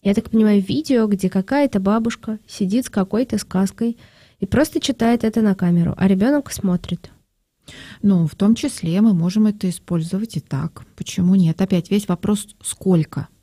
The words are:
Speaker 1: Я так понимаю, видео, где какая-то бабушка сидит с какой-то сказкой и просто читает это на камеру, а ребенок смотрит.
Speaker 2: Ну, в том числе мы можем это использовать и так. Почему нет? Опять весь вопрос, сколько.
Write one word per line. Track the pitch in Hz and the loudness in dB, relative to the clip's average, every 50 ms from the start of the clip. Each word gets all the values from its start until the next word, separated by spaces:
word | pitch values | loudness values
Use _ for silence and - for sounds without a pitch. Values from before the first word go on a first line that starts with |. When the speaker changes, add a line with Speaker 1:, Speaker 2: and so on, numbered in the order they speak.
| _ | _
Speaker 1:
Я | 202 202 | 0 0
так | 226 226 - | 0 -2 0
понимаю, | - 220 220 214 208 202 190 | 2 2 4 4 4 2 2
видео, | 196 - 269 320 - 269 240 220 | 0 -2 -4 0 0 0 2 2
где | 214 208 190 - 185 | 0 0 0 -2 -2
какая-то | - 190 190 - 269 285 285 269 - 202 | 0 -2 -2 0 0 0 0 0 0 0
бабушка | 190 196 208 233 226 233 226 - - - 214 214 _ | 0 0 0 0 0 -2 -4 -6 -8 -10 -10 -10 _
сидит | _ - - 208 185 196 247 247 | _ -6 -4 -4 0 0 -2 -2
с | - | -2
какой-то | - 208 190 190 - 214 262 - - 208 | -2 -2 -2 0 0 -2 -2 -2 -2 -6
сказкой | - - - 185 196 190 - - 233 233 233 _ - - _ _ _ _ _ _ | -6 -2 0 0 0 0 -2 -4 -4 -4 -4 _ -14 -20 _ _ _ _ _ _
и | - | -6
просто | - - 233 302 302 - 320 | 0 2 0 0 2 -2 -4
читает | - - 262 _ 226 233 240 233 - | -4 -4 -2 _ 2 2 2 2 0
это | 220 214 226 220 | 0 0 2 2
на | 208 190 | 2 2
камеру, | 190 185 175 175 170 170 170 - | 2 2 2 2 2 2 0 0
а | - - 190 | 0 2 2
ребенок | 196 190 202 247 294 294 277 - - | 2 2 2 2 2 0 -2 -4 -10
смотрит. | - - 190 180 180 - - 180 - - - - _ _ _ _ _ _ _ _ _ _ - - - - - - - - | -4 -2 -2 -2 -2 -2 -6 -10 -10 -10 -18 -20 _ _ _ _ _ _ _ _ _ _ -20 -20 -20 -20 -20 -14 -2 0
Speaker 2:
Ну, | 202 196 180 165 | 2 4 4 2
в | 156 - | 0 0
том | _ 196 208 226 | _ 2 2 2
числе | - - 285 - - - 165 165 190 | 2 0 -6 -6 -6 -4 -2 0 2
мы | 214 226 202 | 4 4 4
можем | 170 165 175 185 214 214 | 2 0 0 2 2 2
это | 214 208 214 - 185 | 2 0 -2 -4 -4
использовать | 175 - _ - 175 170 160 170 190 190 220 226 - | -4 -6 _ -4 -4 -4 -4 -4 -4 -6 -6 -6 -8
и | 160 | -10
так. | - _ - 135 151 165 _ - - _ _ | -8 _ -6 -6 -6 -6 _ -12 -20 _ _
Почему | - - - - - 180 180 190 | -14 -14 -10 -4 0 2 4 4
нет? | 196 180 160 160 - | 4 4 2 2 0
Опять | 190 185 190 175 160 - | -2 0 0 -2 0 0
весь | 196 208 208 - | -2 -2 0 -2
вопрос, | 180 170 - 202 208 202 - - - _ - | -6 -4 -2 -2 -2 -2 -4 -12 -20 _ -12
сколько. | - - _ - 190 185 165 156 - - 143 - - _ _ | -12 -12 _ 0 2 2 2 2 -2 -6 -10 -10 -10 _ _